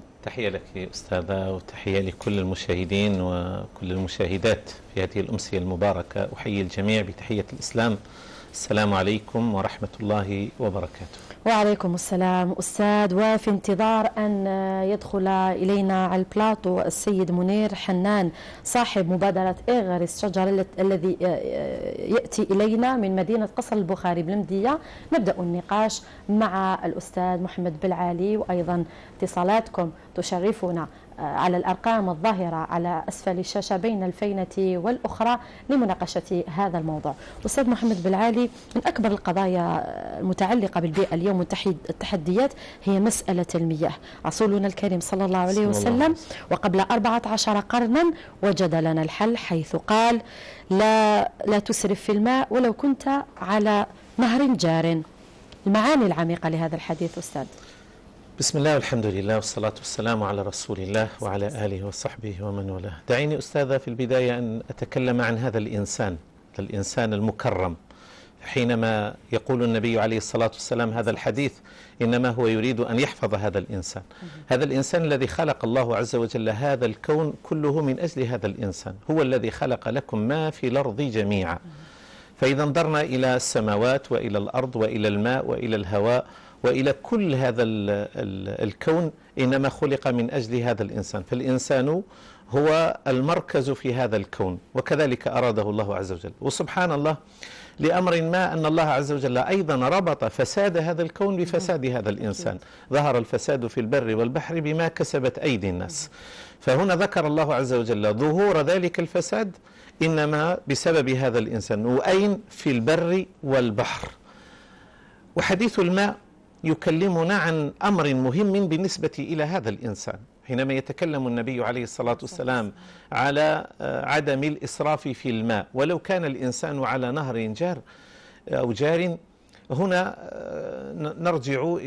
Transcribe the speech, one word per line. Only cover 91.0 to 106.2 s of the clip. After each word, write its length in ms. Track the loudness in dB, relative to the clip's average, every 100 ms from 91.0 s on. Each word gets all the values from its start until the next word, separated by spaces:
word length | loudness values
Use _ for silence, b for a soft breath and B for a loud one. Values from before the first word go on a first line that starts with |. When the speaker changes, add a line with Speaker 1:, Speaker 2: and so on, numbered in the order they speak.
| -6 -6
Speaker 1:
فالإنسان 800 | -4 -2 0 0 2 0 2 0 -4 B B B B
هو 480 | 2 4 4 2 0 -2
المركز 640 | 0 2 0 0 0 0
في 240 | -2 -2
هذا 240 | 0 0 -2
الكون، 420 | -4 -4 -2 -4 -6
وكذلك 540 | -6 0 2 2 0 0
أراده 420 | 2 2 2 0
الله 260 | 0 -2 -2
عز 160 | -4
وجل. 200 | -6 -10 -6
وسبحان 500 | -4 -4 -4 -2 0
الله، 260 | 0 0 -2 -6 B B B B B
لأمر 420 | 2 2 4 2
ما 320 | 2 2 0
أن 120 | 0 2
الله 180 | 4
عز 280 | 4 2 2
وجل 260 | 0 0 0
أيضا 520 | 2 2 2 2 2
ربط 340 | 2 2 0
فساد 540 | 0 0 0 2 2 2
هذا 240 | 0 0
الكون 360 | -2 0 0 0
بفساد 480 | 0 0 0 0 0
هذا 240 | 0 -2
الإنسان. 480 | -2 -2 -4 -4 -6 B B B
ظهر 240 | 2 4 2
الفساد 500 | 0 -2 0 -2 -2
في 120 | -2
البر 360 | 0 0 2 2
والبحر 440 | 0 -2 -4 -4
بما 280 | -2 0 0
كسبت 520 | -2 -2 0 0 0
أيدي 300 | 0 0 0
الناس. 400 | -4 -6 -8 -12 B